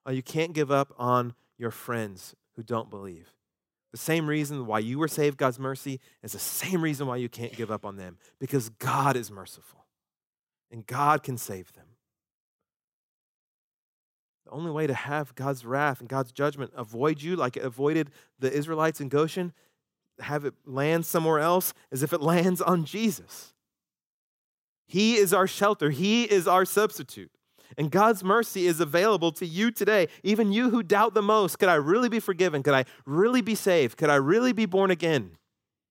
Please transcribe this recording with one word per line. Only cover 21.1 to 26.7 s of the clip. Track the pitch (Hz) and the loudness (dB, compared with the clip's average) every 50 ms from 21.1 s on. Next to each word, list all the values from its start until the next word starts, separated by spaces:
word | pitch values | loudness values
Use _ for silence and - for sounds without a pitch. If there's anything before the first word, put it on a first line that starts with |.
| - 170 160 160 160 147 | -2 0 2 2 2 2
else, | 151 170 175 185 180 - - _ _ _ | 2 2 2 2 0 -2 -6 _ _ _
is | 135 127 147 | -6 -4 -2
if | 143 175 | -2 -2
it | 165 | 0
lands | 143 165 170 175 170 190 180 180 | 0 2 2 4 4 2 0 0
on | - - 180 170 156 | 2 2 2 2 0
Jesus. | 135 - 208 226 220 151 - - - - - - - _ _ _ _ _ _ _ _ _ _ _ _ _ _ _ _ _ _ _ _ _ _ _ _ _ _ _ | -2 -4 -2 0 0 0 -2 -8 -18 -20 -20 -20 -20 _ _ _ _ _ _ _ _ _ _ _ _ _ _ _ _ _ _ _ _ _ _ _ _ _ _ _
He | _ 156 185 214 220 - | _ 0 2 2 4 4
is | 208 202 170 196 | 4 4 4 4
our | 185 185 185 | 4 4 2
shelter. | - - 202 208 208 - 156 147 | 2 2 2 2 2 2 0 0
He | 143 123 185 202 220 240 240 208 | 0 0 2 2 4 2 4 4
is | 208 190 160 175 | 2 2 4 4
our | 180 185 190 | 4 4 4
substitute. | 175 | 2